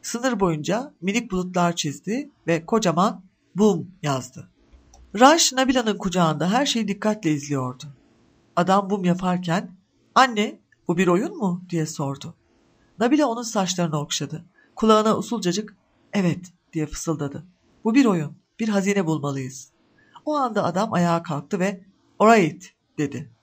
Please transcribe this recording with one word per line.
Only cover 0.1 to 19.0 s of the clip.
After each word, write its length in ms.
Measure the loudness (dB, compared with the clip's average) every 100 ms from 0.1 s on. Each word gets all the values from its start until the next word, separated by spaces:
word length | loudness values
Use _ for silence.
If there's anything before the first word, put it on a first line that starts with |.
| -2 -2 2
boyunca 540 | 0 0 -2 -4 -4 _
minik 300 | -2 -2 -2
bulutlar 460 | -4 -2 0 0 0
çizdi 540 | -6 -6 -6 -6 -6 _ -2
ve 200 | -2 0
kocaman 560 | 0 0 2 0 -2 -16 _ _
"Bum" 360 | 2 2 2 -4 -8
yazdı. 460 | -4 -4 -6 -16 -20 _ _ -20 _ -20 -12 6
Raj, 320 | 8 8 4
Nabila'nın 460 | 0 0 2 0 -2
kucağında 520 | -2 2 2 2 0
her 160 | 0 0
şeyi 220 | -2 -2
dikkatle 440 | -2 -2 -2 -2
izliyordu. 520 | -2 -2 -4 -4 -8 -16 -20 _ _ _ _ _ -2
Adam 340 | 2 2 2
bum 140 | -2
yaparken, 720 | 0 0 0 -2 -2 -4 -4 -16 _ _ _
"Anne, 460 | 2 4 2 -2 -4 _ _ -4
bu 80 | 2
bir 120 | 4
oyun 280 | 4 0 -4
mu?" 280 | -4 -4 -4
diye 160 | -4 -4
sordu. 480 | -4 -6 -6 -12 -18 _ _ _ _ _ -2
Nabila 280 | 2 4 2
onun 160 | 0
saçlarını 580 | -4 -2 -2 0 -2 -2
okşadı. 440 | -4 -6 -6 -10 -16 _ _ -2
Kulağına 400 | 4 6 6 0
usulcacık, 600 | -2 -4 -2 -2 -6 -14 _ _ _
"Evet." 400 | -2 0 -2 -8 _ _
diye 140 | -6 -6
fısıldadı. 600 | -6 -6 -4 -4 -8 -16 _ _ _
"Bu 100 | 0
bir 100 | 4
oyun, 320 | 4 2 -2 -10 _ _
bir 80 | -2
hazine 380 | -2 0 0